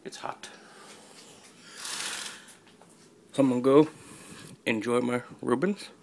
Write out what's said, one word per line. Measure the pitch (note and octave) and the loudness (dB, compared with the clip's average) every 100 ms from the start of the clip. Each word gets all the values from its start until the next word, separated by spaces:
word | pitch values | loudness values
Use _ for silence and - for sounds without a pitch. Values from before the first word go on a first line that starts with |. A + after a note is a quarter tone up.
it's | - - | -16 -10
hot. | - - - - - - - - - - - - - - - - - - - - - - - - - - - - - - - | -10 -10 -16 -18 -20 -20 -20 -20 -20 -20 -20 -20 -20 -20 -20 -12 -10 -6 -6 -6 -10 -14 -20 -20 -20 -20 -20 -20 -20 -20 -8
So | - | 0
I'm | C3+ | 2
gonna | B2 | 4
go | B2+ C#3 D3+ - - - - - - - - | 6 8 6 0 -20 -20 -20 -18 -18 -8 -2
enjoy | A2 A#2 A#2+ | -2 2 0
my | B2 B2 - - | 2 -2 -6 -8
Reubens | - B2 F#3 G3 - - | -2 0 0 -2 -10 -20